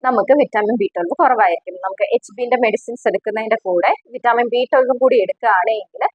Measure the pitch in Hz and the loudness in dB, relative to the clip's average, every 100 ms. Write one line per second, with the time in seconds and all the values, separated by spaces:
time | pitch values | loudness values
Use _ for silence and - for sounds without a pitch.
0 | 254 240 196 180 - 220 208 233 - - | 0 0 2 2 2 0 -2 -2 -2 -4
1 | 170 - 302 247 196 175 - 554 190 190 | -6 0 2 4 2 0 -6 -10 -8 -4
2 | - 233 - 202 247 226 233 214 - 240 | -2 -2 -4 -10 -2 0 0 -2 -6 -6
3 | - 190 - 214 220 220 190 180 190 359 | -4 -4 -4 -6 -2 -4 0 0 2 0
4 | _ 240 240 233 240 240 247 285 254 254 | _ -4 0 0 0 -2 0 2 2 2
5 | 262 247 185 - 233 196 180 220 185 - | 2 2 0 -2 0 2 0 -2 -6 -6
6 | 427 | -6